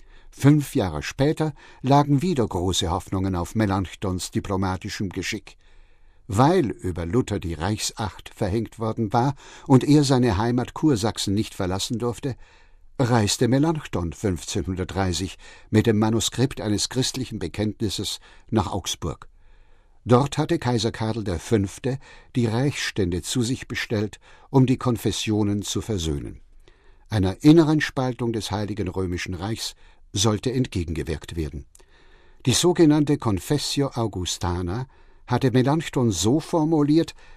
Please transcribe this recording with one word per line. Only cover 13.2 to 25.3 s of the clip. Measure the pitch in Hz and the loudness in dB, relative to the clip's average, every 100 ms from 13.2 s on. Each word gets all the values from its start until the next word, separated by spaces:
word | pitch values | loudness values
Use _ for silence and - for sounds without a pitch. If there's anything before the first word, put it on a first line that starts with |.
| - - 123 | 2 2 2
Melanchthon | 131 156 156 - 95 87 | 2 2 0 -4 -4 -4
fünfzehnhundertdreißig | - 107 85 - 104 90 90 92 92 92 85 95 - - - - | -4 -2 -2 -4 -6 -4 -4 -4 -2 -2 -2 -6 -10 -20 -20 0
mit | 110 113 | 2 4
dem | 107 | 4
Manuskript | 110 113 - - 127 - | 2 2 -2 0 -2 -2
eines | 107 101 - | -2 -2 -2
christlichen | 127 131 - 120 107 | -2 -2 -4 -6 -6
Bekenntnisses | 87 - 104 98 107 - 98 - - - - | -6 -4 -4 -2 -4 -4 -6 -8 -12 -20 -4
nach | 107 - | -2 0
Augsburg. | 98 - - 82 - - - - - - - _ - 101 | -4 -6 -6 -8 -8 -14 -20 -20 -20 -20 -20 _ -10 2
Dort | 123 139 - | 4 4 -2
hatte | 156 170 | -2 -2
Kaiser | 127 120 110 | 0 0 -2
Karl | - 110 113 | -2 -4 -4
der | 104 82 | -4 -6
Fünfte | - 113 98 - 127 135 - - - 131 | 0 0 0 -4 -6 -6 -10 -20 -8 -2
die | 117 | 0
Reichsstände | 113 143 - - - 90 87 | 0 -2 -2 -4 -2 -2 -2
zu | - 127 | -4 -2
sich | 113 131 - | -2 -4 -6
bestellt, | 110 - 107 107 - - - - | -8 -4 -2 -2 -6 -20 -20 0
um | 139 127 | 4 4
die | 127 | 2
Konfessionen | 127 113 113 90 - | 0 0 -2 -2 0